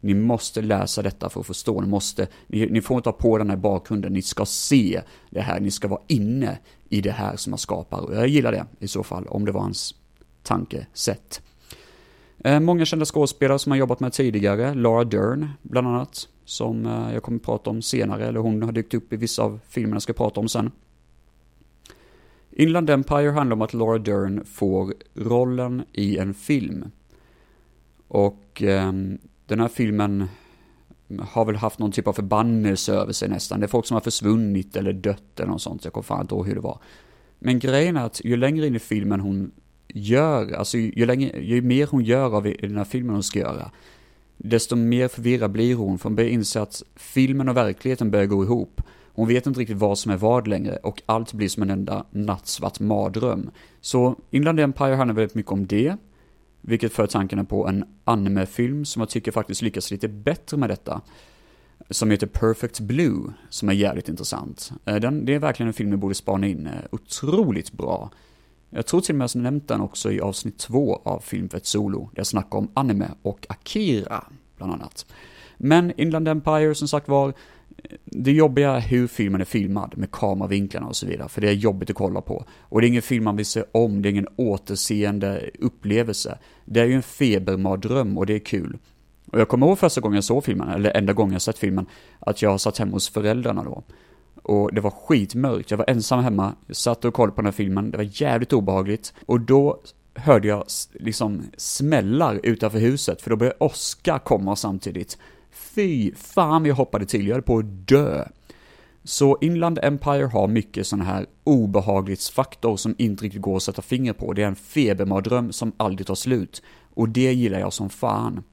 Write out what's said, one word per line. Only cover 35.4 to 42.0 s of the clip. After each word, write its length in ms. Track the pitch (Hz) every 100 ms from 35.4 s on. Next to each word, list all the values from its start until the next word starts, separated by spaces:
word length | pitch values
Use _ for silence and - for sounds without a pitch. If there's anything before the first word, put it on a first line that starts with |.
| 95
något 100 | 87
sånt. 220 | - 85
Jag 100 | 82
kommer 100 | -
fan 180 | 98 107
inte 140 | - 98
ihåg 120 | 95
hur 80 | 98
det 60 |
var. 180 | - - - - - _ _ _
Men 200 | - 127
grejen 380 | 131 135 170 165
är 80 | 117
att 160 | -
ju 140 | - 120
längre 300 | 131 156 151
in 80 | 117
i 40 |
filmen 400 | - 107 101 101
hon 320 | 98 98 95 - _ _ _
gör, 680 | - 101 123 156 143 101
alltså 240 | - 104 127
ju, 160 | 110 -
ju 100 | 117
längre, 360 | 127 135 -
ju 200 | 76 120
mer 260 | 123 123 143
hon 160 | 139